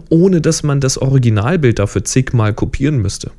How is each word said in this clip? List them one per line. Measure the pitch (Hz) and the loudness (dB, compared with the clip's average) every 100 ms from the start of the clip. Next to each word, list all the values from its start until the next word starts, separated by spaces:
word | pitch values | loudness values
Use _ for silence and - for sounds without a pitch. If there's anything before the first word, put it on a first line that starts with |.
| - | 0
ohne | 165 196 175 | 2 4 2
dass | 156 160 | 0 0
man | 147 139 | 0 0
das | 131 - | 0 -2
Originalbild | 135 135 120 104 113 180 131 107 | 0 2 2 2 0 0 0 0
dafür | 98 98 - | -2 -4 -2
zigmal | 135 127 120 107 | -2 0 0 0
kopieren | 104 - - 139 143 | -2 -4 -2 -2 0
müsste. | 95 - - | -2 -6 -12